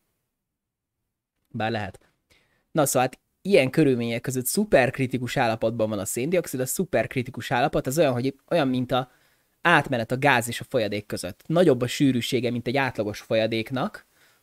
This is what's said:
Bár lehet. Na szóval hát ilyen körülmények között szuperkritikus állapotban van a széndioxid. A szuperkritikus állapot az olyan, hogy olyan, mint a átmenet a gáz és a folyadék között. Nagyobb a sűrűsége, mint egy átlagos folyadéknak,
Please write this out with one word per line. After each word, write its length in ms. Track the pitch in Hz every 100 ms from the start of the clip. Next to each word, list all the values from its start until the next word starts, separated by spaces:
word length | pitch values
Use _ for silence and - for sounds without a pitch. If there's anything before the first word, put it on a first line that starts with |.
| _ _ _ _ _ _ _ _ _ _ _ _ _ _ _
Bár 220 | 117 110
lehet. 280 | 113 95 - _ _ _ _ _ _ _
Na 140 | 160 139
szóval 160 | 131
hát 180 | 131 - _ _ 185
ilyen 240 | 190 131
körülmények 520 | 156 143 123 117 117
között 240 | - 127 123
szuperkritikus 920 | - 214 151 120 - 127 123 120 -
állapotban 520 | 120 110 117 117 107
van 100 | 107
a 60 | 98
széndioxid. 540 | 117 139 180 - 131
A 60 | 127
szuperkritikus 840 | - 185 120 113 127 120 - -
állapot 360 | 123 147 165 131
az 100 | 147
olyan, 160 | 147
hogy 220 | 123 135 - _
olyan, 180 | 175 135
mint 240 | 127 123
a 200 | 127 131 _ _ _ _ _
átmenet 500 | 165 160 139 123 113
a 60 | 127
gáz 300 | 143 123 117
és 120 | -
a 40 |
folyadék 420 | - 131 104 104 -
között. 380 | 107 87 - -
Nagyobb 360 | 165 175 127
a 60 | 123
sűrűsége, 640 | - 139 123 - 123 117
mint 160 | 120 123
egy 100 | 135
átlagos 420 | 131 - 104 104
folyadéknak, 840 | - 113 113 113 110 127 196 - - _ _ _